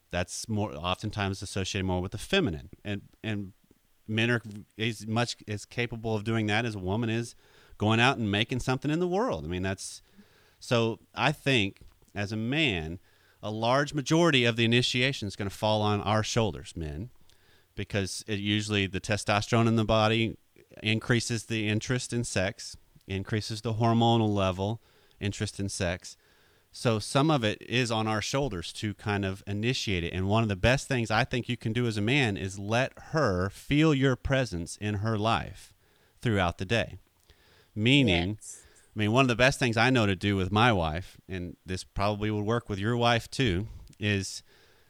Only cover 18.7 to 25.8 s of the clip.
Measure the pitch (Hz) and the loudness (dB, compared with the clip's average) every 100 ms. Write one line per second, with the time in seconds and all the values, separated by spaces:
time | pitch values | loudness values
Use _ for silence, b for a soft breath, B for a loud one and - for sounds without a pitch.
18.7 | 104 98 95 - 104 - 104 - 117 117 | 0 0 -2 -2 -2 2 0 2 4 4
19.7 | 113 107 110 107 113 113 - _ _ - | 4 4 4 4 4 0 -4 _ _ -20
20.7 | - 107 110 - 120 - 117 - 113 107 | -6 -2 0 2 0 0 -4 -4 -2 0
21.7 | 107 - 123 - 120 117 - 95 - - | 0 0 -4 -2 -4 -2 0 -2 -4 -14
22.7 | - _ - - 95 95 107 - 110 120 | -18 _ -20 -8 -6 -2 -4 -4 -6 -4
23.7 | 107 113 113 117 117 110 101 95 90 98 | 0 4 6 6 6 4 2 0 0 -4
24.7 | 117 _ _ _ - 101 - 104 - 98 | -4 _ _ _ -8 -6 -4 -6 -6 -6
25.7 | - | -2